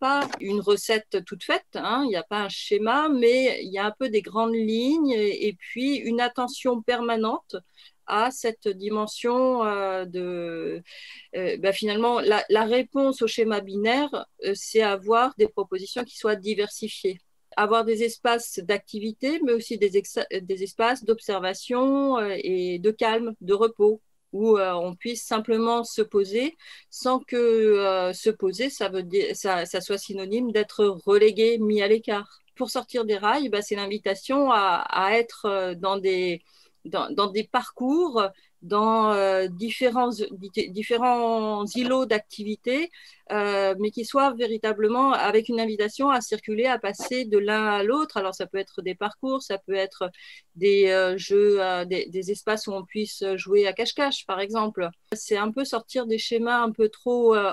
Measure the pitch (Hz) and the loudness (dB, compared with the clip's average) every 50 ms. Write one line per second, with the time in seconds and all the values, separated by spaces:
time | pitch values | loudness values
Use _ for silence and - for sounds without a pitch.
0 | 262 269 285 285 285 - - - - 196 202 208 185 202 208 196 - - 220 220 | 0 2 2 2 0 -2 -6 -6 -4 -2 -2 0 2 2 2 2 2 0 0 0
1 | - _ - 190 180 - 202 180 - - 320 370 - _ - 180 156 196 226 269 | 0 _ -6 -6 -4 -6 -12 -8 -2 -2 -2 -2 -2 _ -8 -6 -2 -2 0 0
2 | 285 247 190 165 - - 208 208 202 190 - - - - 208 202 214 220 254 294 | 0 0 -2 -2 -4 -4 -4 -4 -4 -4 -6 -10 -2 0 0 2 2 2 2 2
3 | 311 311 277 247 233 233 247 262 262 240 - - - 185 190 196 202 214 214 - | 2 2 2 4 4 4 6 6 4 2 0 -2 -6 -6 -4 -2 -2 -4 -2 -4
4 | 269 233 214 208 190 180 190 220 226 226 226 226 220 214 220 226 247 269 311 330 | -4 0 0 0 -2 0 -2 0 0 0 0 0 0 0 0 0 2 2 2 2
5 | 294 269 233 214 208 202 190 - - 214 185 - - - - 233 262 285 285 233 | 2 2 2 2 0 0 0 0 -2 -4 -4 -6 -12 -12 -6 -4 -2 -2 -2 -2
6 | - 233 233 240 247 247 - 254 247 247 277 - - 254 247 226 - - 240 240 | -2 -2 0 0 0 0 0 -2 -4 -4 -6 -4 -2 -2 -2 0 0 -2 -2 0
7 | 233 233 233 220 220 220 269 - - - - 180 - _ _ - - - _ _ | 0 0 0 0 0 -2 -2 -4 -8 -12 -14 -14 -14 _ _ -20 -20 -20 _ _
8 | _ - 202 214 233 254 262 - - 226 220 - - 208 190 185 196 208 214 214 | _ -2 0 0 0 0 -2 -2 -4 -4 -4 -2 -4 -4 -4 -4 -6 -4 -4 -4
9 | 214 214 - - - 240 247 254 262 262 254 240 220 214 202 196 196 190 190 185 | -4 -4 -6 -4 -2 0 2 2 2 2 2 0 0 -2 -2 -2 -2 -2 -2 -4
10 | 185 180 175 185 180 180 180 175 170 170 165 165 165 170 165 175 - - - - | -6 -6 -6 -6 -6 -6 -6 -6 -6 -6 -6 -6 -6 -6 -8 -8 -12 -16 -20 -20
11 | - - - - - _ - 185 185 170 - 160 180 196 196 - 214 208 208 220 | -20 -20 -20 -20 -18 _ -8 -4 -4 -4 -2 0 0 0 0 0 -2 -2 0 0
12 | 233 240 240 226 - 202 208 208 - - 202 214 226 214 240 254 247 - - 277 | 2 2 2 2 2 2 2 2 2 2 2 2 4 2 2 0 0 0 0 2
13 | 269 269 262 - 233 214 - 240 220 220 214 202 196 196 190 202 208 226 247 277 | 2 2 2 0 -2 -2 0 0 0 0 0 -2 -4 -6 -4 0 2 2 2 2
14 | 294 285 233 190 - - _ - - 190 196 - - - - 220 220 202 202 190 | 0 -2 -4 -8 -8 -10 _ -6 -4 -4 -4 -4 -6 0 2 4 4 4 0 -2
15 | 185 208 226 233 247 285 - 208 214 214 - 208 196 - 185 185 196 - - 247 | 0 2 4 4 4 2 2 2 2 2 2 -4 -4 -4 -6 -8 -8 -8 -6 -8
16 | 240 - - - - 214 214 196 185 214 208 196 208 208 - - 220 208 - - | -8 -8 -8 -4 0 0 0 0 -2 -2 -2 -2 -2 -4 -6 -8 -10 -10 -8 -4
17 | - 185 185 - _ _ _ _ _ _ - - 208 202 226 226 220 226 226 214 | -4 -4 -4 -6 _ _ _ _ _ _ 0 0 2 4 4 2 2 2 0 0
18 | 233 226 226 - - 240 233 233 233 - - 190 175 190 226 202 - - - 208 | 0 -2 -2 0 0 2 2 2 -2 -6 -10 -6 -2 -2 -2 -2 -4 -8 -10 -8
19 | 208 220 220 - 262 277 320 330 311 247 233 226 226 - 233 190 208 196 180 202 | -8 -8 -6 -4 -2 -2 0 0 2 0 0 0 0 -6 0 0 0 2 2 0
20 | 196 - - 233 - - - 190 180 180 190 185 196 196 - - 226 240 269 262 | 0 0 -4 -6 -4 -4 -6 -8 -6 -6 -6 -6 -6 -6 -2 0 2 2 2 0
21 | 214 220 220 220 - - 202 185 185 185 196 - - - 247 247 262 269 277 277 | 0 0 -2 0 -2 -4 -4 -2 -2 -4 -4 -6 -6 -4 0 2 2 2 2 2
22 | 277 269 262 233 208 202 190 - - 180 185 180 180 180 180 175 180 214 214 - | 2 2 0 0 0 -2 -4 -4 -4 -2 -2 -2 -2 -2 -4 0 0 0 0 2
23 | 240 220 220 233 233 226 220 - 185 180 202 202 226 226 - - 208 214 220 - | 0 0 0 0 -2 -4 -8 -8 -2 0 2 2 2 2 4 4 4 4 4 2
24 | _ _ _ _ _ _ - 196 220 226 214 196 190 185 180 175 175 180 180 - | _ _ _ _ _ _ -4 0 4 4 4 4 4 2 0 -2 -2 -4 -6 -6
25 | - 233 240 220 - - 233 220 220 247 226 226 226 233 233 233 233 - - 220 | -8 -8 -8 -8 -4 -4 -2 -2 0 0 0 2 2 2 0 0 -2 -2 -2 -2
26 | 214 - - 202 196 190 202 233 262 330 - _ - - - - - _ - - | -2 0 2 0 0 2 0 -2 -2 -2 -4 _ -18 -20 -20 -20 -20 _ -14 -4
27 | - 254 262 254 - - 247 240 240 233 226 220 220 214 208 196 196 190 190 185 | 0 0 0 0 -2 -2 0 2 4 4 4 6 6 6 6 4 4 2 2 2
28 | 180 185 185 - - 220 214 - 196 190 185 196 254 277 - - 208 190 185 185 | 0 -2 -2 0 0 -2 0 0 -2 -2 0 -2 -4 -4 -2 -4 -4 -4 -2 -4
29 | 180 170 185 202 - - 202 - - 196 180 175 170 - - 185 180 - 196 202 | -6 -2 0 0 0 0 -4 -4 -2 0 0 0 -2 -4 -6 -6 -4 -4 -6 -6
30 | - - 196 196 190 190 214 247 254 233 214 214 208 - - - 208 202 190 160 | -6 -8 -8 -8 -6 -4 -4 -2 -2 0 0 0 -2 0 0 2 2 2 2 0
31 | - 196 202 208 214 208 190 214 220 233 233 220 214 214 214 208 196 202 220 226 | 2 4 6 6 6 6 6 4 4 4 4 2 2 2 2 2 4 4 2 2
32 | - 240 208 202 208 - - _ _ _ _ - 254 226 - 254 233 - - 240 | 2 -2 -4 -4 -6 -8 -18 _ _ _ _ -8 -6 -4 -4 -6 -6 -4 -4 -4
33 | 226 214 208 190 208 208 247 302 277 240 208 208 208 - 208 202 202 196 208 214 | 0 0 -2 0 2 2 2 2 0 -2 -2 -4 -2 -4 -4 -4 -4 -4 -6 -4
34 | - 196 196 190 - - 262 285 277 262 233 208 196 185 170 - - - - 180 | -2 -4 -4 -4 -4 -2 0 2 4 4 4 4 4 2 2 0 -2 -2 -2 0
35 | 190 196 220 233 233 233 - - - 208 196 190 185 180 175 170 190 190 196 196 | 2 2 2 2 2 0 -6 -6 -4 -2 -2 -2 -2 -4 -6 -4 -4 -2 -2 0
36 | 185 190 185 180 185 175 170 165 - _ _ _ _ _ _ _ - 165 202 170 | 0 0 0 0 0 -2 -2 -6 -10 _ _ _ _ _ _ _ -12 -6 -4 -4
37 | - - - 196 208 202 190 220 208 - - 247 220 - - - 247 262 294 339 | -4 -2 0 0 0 0 0 -4 -4 -2 -4 -4 -4 -4 -8 -6 -2 0 2 2
38 | 359 311 233 220 196 196 - _ _ _ _ _ 175 170 202 208 214 220 220 226 | 0 0 0 0 0 0 -4 _ _ _ _ _ -8 -2 0 2 2 2 2 4
39 | 214 214 208 196 196 190 190 190 190 185 175 175 233 220 - - 262 240 226 254 | 2 2 2 2 2 2 2 2 0 -2 -4 -6 -6 -6 -2 0 0 2 2 2
40 | 247 247 220 208 202 - 196 180 190 190 - 220 - - 180 214 214 - 240 233 | 0 0 -2 -4 -6 -8 -8 -14 -16 -6 -4 -4 -4 -4 -6 -8 -2 -2 0 2
41 | 247 247 240 240 233 226 226 220 220 214 208 208 208 208 - 247 247 247 262 262 | 2 2 2 2 2 0 0 0 0 -2 -2 -4 -4 -4 -4 -4 0 0 0 0
42 | 262 214 214 214 - _ - - 202 214 214 - _ 240 254 294 339 349 - - | 2 0 0 -2 -2 _ -12 -10 -8 -8 -8 -4 _ -2 -2 -2 -2 -6 -10 -18
43 | - - - _ _ - 208 208 202 202 202 196 196 190 190 190 208 214 - 240 | -20 -20 -20 _ _ -6 -4 -2 0 0 0 2 2 2 2 0 0 -2 -2 -4
44 | 220 - - 269 277 277 240 233 240 220 226 214 - 220 208 202 214 214 233 254 | -6 0 2 2 2 2 2 0 -2 -2 -2 -2 -2 -2 0 2 2 2 2 4
45 | 269 269 240 - - 208 208 220 226 - 233 226 226 214 214 202 208 214 - - | 4 4 4 2 2 4 4 2 2 2 -2 -2 -2 -2 0 -2 -2 -2 -2 0
46 | 269 285 262 247 - - 214 214 - 220 214 214 247 262 247 226 - 196 202 - | 2 2 2 2 0 -4 -6 -6 -4 -4 -2 0 2 2 0 0 -2 -6 -6 -6
47 | - - 254 254 254 214 208 202 202 208 214 220 214 208 208 202 196 214 269 302 | -6 -4 -4 -4 0 2 2 2 4 2 2 2 2 2 2 2 2 2 2 0
48 | 311 - - 214 190 190 185 - 185 - - 196 196 - - 196 170 185 185 - | -2 -2 -4 -4 -4 -4 -4 -6 -8 -6 -4 -6 -6 -6 -10 -8 -6 -6 -4 -4
49 | 208 208 - _ 269 262 262 262 - - 196 190 - 190 196 190 190 190 - - | -6 -6 -6 _ -4 -4 -4 -4 -4 -6 -8 -8 -4 -4 -2 -2 -2 -4 -4 -6
50 | 185 180 - - - - - - _ _ _ 165 190 202 196 202 196 190 185 190 | -8 -8 -8 -14 -20 -20 -20 -20 _ _ _ 0 2 4 6 6 6 6 4 4
51 | 185 185 185 190 180 - 196 202 208 208 202 196 185 185 185 180 180 180 185 170 | 2 2 0 -4 -2 2 4 4 6 6 4 4 2 0 0 -2 -2 -2 -4 -4
52 | - 175 165 190 180 180 208 - - 220 214 220 - 214 196 190 180 - - 214 | -4 -4 -6 -6 -4 -4 -6 -4 -2 -2 -2 -2 -4 -6 -8 -8 -10 -8 -6 -6
53 | 214 - - - 196 190 190 180 - 185 202 202 202 190 185 - 240 - - 294 | -6 -6 -6 -6 -4 -4 -4 -4 0 2 4 4 4 4 0 -2 -4 -4 -2 -2
54 | 285 277 262 - - - 190 185 202 202 220 226 214 214 - 190 175 170 - _ | -2 -2 -2 -4 -6 -6 -4 -4 -4 -2 -2 -2 -2 -2 -2 -4 -6 -6 -6 _
55 | _ _ 214 - - - 214 202 214 220 214 269 277 - 247 226 - - - 254 | _ _ -8 -8 -2 -2 0 0 0 -2 -2 -4 -4 -4 -4 -6 -6 -4 -4 -4
56 | 233 226 220 220 - - 233 226 233 233 247 240 233 226 214 - 214 214 - - | -2 0 -2 -2 -2 -2 -2 0 0 2 2 2 2 0 2 2 0 0 0 -4
57 | _ 247 240 240 233 226 220 208 202 190 | _ 0 2 4 6 6 6 6 4 2